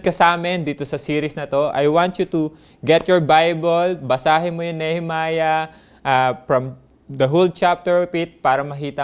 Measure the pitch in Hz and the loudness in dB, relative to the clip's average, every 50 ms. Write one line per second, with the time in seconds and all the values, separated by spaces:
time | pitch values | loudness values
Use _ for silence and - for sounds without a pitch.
0 | - 180 165 - 175 170 175 170 170 175 185 175 151 147 139 139 143 - 151 143 | -2 -2 0 2 2 2 2 0 -2 -4 -4 -4 -4 -4 -6 -6 -8 -8 -8 -8
1 | - - 147 151 151 147 - 156 143 - 139 139 151 143 - 139 143 151 156 170 | -6 -4 -4 -2 -4 -4 -6 -8 -8 -4 -2 0 0 0 0 0 2 2 2 2
2 | 180 185 180 - - - - 160 156 156 - - _ _ _ _ - 151 160 165 | 0 0 -2 -4 -6 -4 -2 -4 -4 -4 -6 -12 _ _ _ _ 2 2 2 4
3 | - 185 180 175 156 135 156 160 165 170 170 160 160 170 170 170 175 185 185 160 | 4 4 2 2 4 4 4 4 4 4 0 0 0 0 2 2 2 0 -2 -4
4 | 135 127 127 127 - 156 156 160 175 175 165 165 170 170 165 160 160 160 165 175 | -2 -2 -2 0 2 2 2 2 2 -2 -4 -6 -6 -6 -6 -4 -4 -4 -4 -4
5 | 170 165 160 160 160 160 165 160 160 156 156 160 160 160 - - _ _ _ _ | -4 -4 -4 -4 -2 -2 -2 0 0 0 0 0 -2 -6 -10 -18 _ _ _ _
6 | - 135 135 127 131 127 123 127 - - 139 127 131 135 127 - _ _ _ _ | -2 0 2 2 2 2 0 -2 -2 0 0 0 0 -4 -10 -16 _ _ _ _
7 | _ - 139 135 135 131 151 175 185 180 - - 185 175 175 175 - 180 175 175 | _ -10 -4 -2 0 2 4 2 2 2 0 0 0 0 0 0 0 0 0 0
8 | 180 175 175 165 170 170 - _ - 135 131 135 143 147 143 143 147 143 135 143 | 0 -2 -2 -4 -6 -6 -6 _ 0 0 0 0 -2 -4 -8 -8 -8 -8 -6 -6